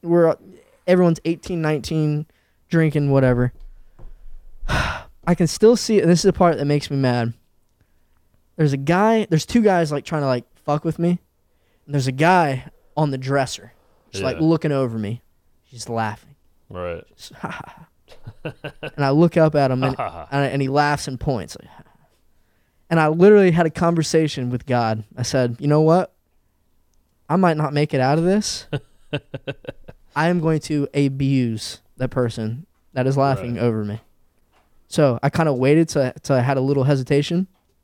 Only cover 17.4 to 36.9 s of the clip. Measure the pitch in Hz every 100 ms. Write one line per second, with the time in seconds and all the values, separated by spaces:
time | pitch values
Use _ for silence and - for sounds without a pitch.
17.4 | - - - - - _ _ - - -
18.4 | 156 - 147 - 151 - 135 143 170 170
19.4 | 160 151 139 127 131 131 113 85 78 139
20.4 | 139 139 135 139 147 143 - 131 - 123
21.4 | 80 - - - - _ _ _ _ _
22.4 | _ _ _ _ - 165 156 160 190 208
23.4 | 185 165 165 - 170 170 156 165 156 -
24.4 | 123 123 - 120 113 110 107 - 123 135
25.4 | 123 117 143 151 156 170 180 _ _ _
26.4 | _ _ _ _ _ _ _ _ - 170
27.4 | 185 156 151 147 151 139 127 156 170 202
28.4 | 208 - - 147 - _ - 147 - -
29.4 | - - - - - - _ - 165 180
30.4 | 160 156 - 151 143 143 139 135 135 135
31.4 | 123 110 - - _ - 127 - 120 113
32.4 | 110 120 - _ _ 131 127 139 139 131
33.4 | 120 117 120 110 104 104 _ _ _ _
34.4 | _ _ _ _ _ - 143 117 139 -
35.4 | 160 131 131 151 160 147 127 - - 135
36.4 | 123 135 135 139 131